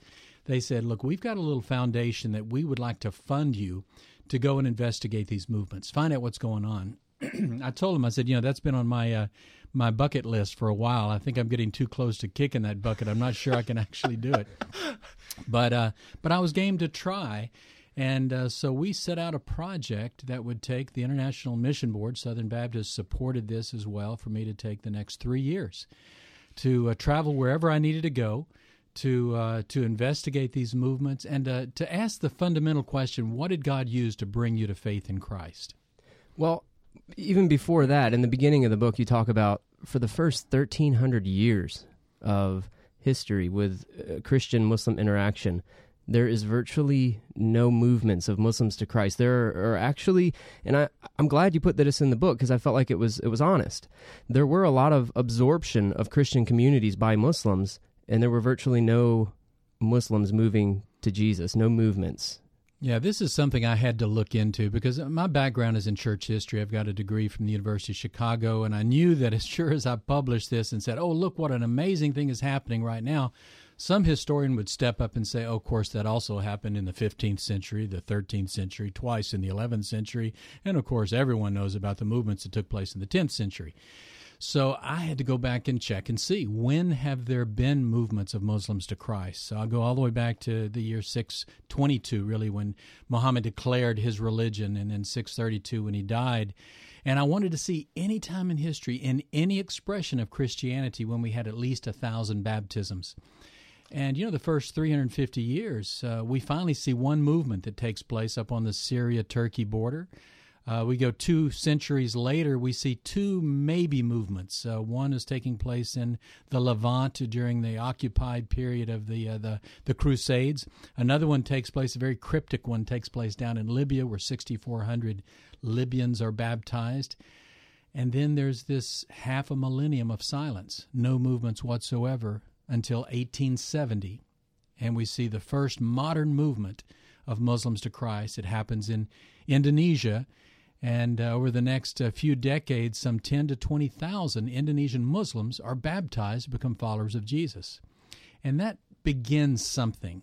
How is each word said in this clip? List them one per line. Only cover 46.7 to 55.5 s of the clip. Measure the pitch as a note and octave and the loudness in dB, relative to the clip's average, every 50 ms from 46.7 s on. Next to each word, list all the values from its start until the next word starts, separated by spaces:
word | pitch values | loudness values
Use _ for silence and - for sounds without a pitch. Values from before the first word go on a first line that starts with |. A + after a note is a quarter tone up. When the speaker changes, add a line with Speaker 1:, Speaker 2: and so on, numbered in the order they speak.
| - D3+ D3 C#3 C#3+ C3+ C3 B2 A2+ G#2+ - - - | 0 0 2 4 4 4 4 2 2 -2 -6 -12 -6
Speaker 2:
no | - G#2+ A2+ A2+ A#2 A#2+ A#2+ | -2 2 4 4 6 6 6
movements | A#2+ A#2 A#2+ B2 B2 A#2 G#2+ A2 G2 F2 E2+ - | 6 6 6 6 6 6 4 4 2 2 2 0
of | G#2 | 2
Muslims | F#2+ G#2+ A2+ A2 - A#2+ A2 G2 | 2 4 2 4 4 2 0 0
to | - G#2+ | -2 -4
Christ. | - - A#2+ G2+ G2 - | 0 2 2 2 2 2
There | - B2 B2 B2 B2 A#2+ A2 | 2 2 4 4 4 2 2
are, | - - F#2+ A2+ A2+ | 0 0 0 0 2
are | |
actually, | F2 G2+ C3 C#3+ - - - F#3 F#3 F3 F3 - - - - - - - | 2 2 0 0 0 2 4 6 6 6 4 2 -2 -8 -20 -18 -8 -2
and | - C3+ | 2 2
I, | C#3+ D3 - _ _ - - _ - | 2 2 2 _ _ -20 -10 _ 2
I'm | D3 D3+ | 2 4
glad | C#3 D3 F3 G3 D#3+ | 6 6 6 6 4
you | D#3+ | 4
put | C3+ F#3 - | 2 2 4
this | G2+ D3 C#3+ C#3 - | 4 4 4 4 4
in | D3+ C3+ | 4 4
the | B2 | 4
book | A2+ D3+ F#3 C#3 A2+ | 4 4 4 4 4
'cause | C3+ A#2+ | 2 2
I | B2+ A#2+ | 2 2
felt | - D3 A2+ | 2 2 4
like | C3 C3 - | 4 4 2
it | B2 E2+ | 2 2
was, | A2+ A2+ G#2+ - | 2 2 0 0
it | - A2+ | -2 -2
was | A2 A2+ | 2 2
honest. | D3 E3 F#3+ D#3 G2 - - - - - - - - - - - - - | 4 4 4 4 2 0 -4 -10 -12 -16 -20 -20 -20 -20 -20 -16 -6 0
There | A#2 C3 D3 | 2 4 4
were | C3+ D3+ F#3 G3 | 4 4 4 6
a | E3+ C3+ | 6 6
lot | B2+ C3 D3+ D#3 | 6 6 6 6
of | C#3 B2 A#2 - | 6 4 2 0
absorption | - B2+ A#2+ A#2 A#2 B2+ C3 | 0 0 0 2 4 6 6